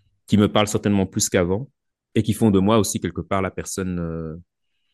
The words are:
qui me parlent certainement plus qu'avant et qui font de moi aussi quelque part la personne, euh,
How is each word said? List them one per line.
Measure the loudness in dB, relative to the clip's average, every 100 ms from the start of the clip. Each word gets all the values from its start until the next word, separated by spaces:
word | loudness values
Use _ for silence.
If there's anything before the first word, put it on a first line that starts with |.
| _ _ 0
qui | 4
me | 4
parlent | 4 2
certainement | 0 0 0 0
plus | -2 0
qu'avant | 0 0 -2 -6 _ _ _ _
et | -2
qui | -2
font | 2 4
de | 4
moi | 4 2
aussi | 2 -2
quelque | -6 -8
part | -6 -4
la | -4
personne, | -6 -10 -6 -4 -4
euh, | -6 -8 -10 -12 -18 _ _ _ _